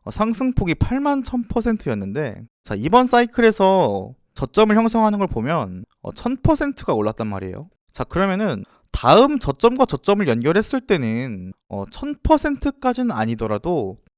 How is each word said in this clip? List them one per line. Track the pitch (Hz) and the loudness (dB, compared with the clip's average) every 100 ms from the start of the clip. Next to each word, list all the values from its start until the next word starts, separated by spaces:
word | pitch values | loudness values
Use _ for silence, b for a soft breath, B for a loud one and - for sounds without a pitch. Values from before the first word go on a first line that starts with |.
어, | - | -10
상승폭이 | - 220 226 262 - 180 151 | -4 -2 -2 -2 0 0 0
팔만 | - 262 285 277 | -2 0 0 -2
천퍼센트였는데, | 240 247 233 240 233 220 - 208 95 120 139 - 117 _ | -4 -6 -4 -2 -2 -2 -4 -4 -4 -6 -6 -8 -16 _
자, | - 104 | -8 -6
이번 | 139 240 254 | 2 4 4
사이클에서 | 240 240 - 226 214 190 190 127 98 110 - _ | 2 2 2 2 4 4 4 2 -2 -6 -16 _
저점을 | - 135 - 220 214 | -8 -2 2 4 4
형성하는 | 226 226 214 208 | 2 2 2 0
걸 | 190 | -2
보면, | 226 214 165 98 90 - _ | -4 -2 -2 -4 -10 -16 _
어, | - | -14
천 | - 240 269 | -8 -6 0
퍼센트가 | - 302 285 - - | 2 2 -2 -4 -2
올랐단 | 117 104 110 110 | 0 0 -2 -6
말이에요. | 95 95 95 170 _ _ | -6 -8 -10 -14 _ _
자, | - 131 | -10 -6
그러면은 | 170 196 185 214 104 b b _ | -2 -2 0 -2 -4 b b _
다음 | - 120 190 277 294 | 0 6 8 6 2
저점과 | - - 233 262 254 | -4 2 2 2 0
저점을 | 139 - 202 170 | 0 0 0 2
연결했을 | 117 131 185 214 262 | 2 2 0 0 -4
때는, | - 180 113 113 131 98 92 - _ | 0 0 0 -4 -6 -10 -12 -16 _
어, | 98 98 | -10 -10
천 | - 285 294 | -10 -10 -4
퍼센트까지는 | - 311 302 277 285 - 254 247 247 | 2 2 2 -2 -4 -2 -2 -2 -2
아니더라도 | - 110 113 110 104 170 165 98 107 _ | -2 -2 -2 -2 -2 -2 -4 -4 -10 _